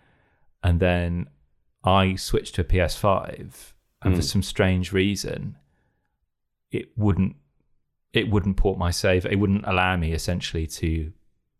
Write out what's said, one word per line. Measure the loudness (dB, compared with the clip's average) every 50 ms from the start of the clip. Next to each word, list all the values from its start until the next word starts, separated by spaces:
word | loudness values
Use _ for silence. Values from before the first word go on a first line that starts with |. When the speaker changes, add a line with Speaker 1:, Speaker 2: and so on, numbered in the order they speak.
| _ _ _ _ _ _ _ _ _ _ _ _ 0
Speaker 1:
and | 2 2 4
then | 4 2 2 2 0 -2 -2 -4 -6 -8 _ _ _ _ _ _ _ _ _ _ 0
I | 2 4 4 4 4 0
switched | -2 -4 -2 -2 -2 -2 -2 -4
to | -4
a | 0
P | 2 2 2
S | 2 0 0
five, | 0 2 2 2 2 0 -6 -12 -14 -14 -16 -18 -20 -20 -20 -20 _ _ _ _ _
and | 0 2 2
for | 2
Speaker 2:
Mm. | 0
Speaker 1:
some | 0 0 -2 -2
strange | -2 0 0 2 2 2 2 0 0
reason, | 0 2 2 2 0 -2 -4 -8 -8 -8 -8 -10 -12 -14 _ _ _ _ _ _ _ _ _ _ _ _ _ _ _ _ _ _ _ _ _ _
it | -8 -8 -8 -8 _ 0
wouldn't, | 2 2 2 2 0 0 -2 -8 _ _ _ _ _ _ _ _ _ _ _ _ _ _ -2
it | -2 0 2
wouldn't | 0 0 0 0 0 2
port | 0 0 0 0
my | -2 -2
save. | -2 0 2 2 2 2 0
It | 0 0 0
wouldn't | 2 2 0 0 0
allow | -2 0 0 2 2 0
me | 0 -2 -2 -2
essentially | -4 -2 -4 -4 -4 -6 -6 -6 -6 -6 -6
to | -6 -4 -4 -2 -2 -2 -4 -6 -10 -16 _ _ _ _ _ _ _ _